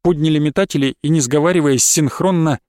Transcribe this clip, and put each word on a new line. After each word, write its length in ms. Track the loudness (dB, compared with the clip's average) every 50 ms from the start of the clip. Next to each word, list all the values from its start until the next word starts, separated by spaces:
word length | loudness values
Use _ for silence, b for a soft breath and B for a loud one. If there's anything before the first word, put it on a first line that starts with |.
| -2
подняли 380 | -2 0 0 0 0 0 0
метатели 560 | 0 -2 -2 -2 -2 -2 -2 -2 -2 -2 -2 -4
и, 100 | -2 -2
не 100 | 0 0
сговариваясь, 640 | 0 0 0 0 2 2 2 2 2 2 2 2 2
синхронно 760 | 0 0 0 0 -2 -2 -2 -2 0 0 0 0 0 -2 -4 -6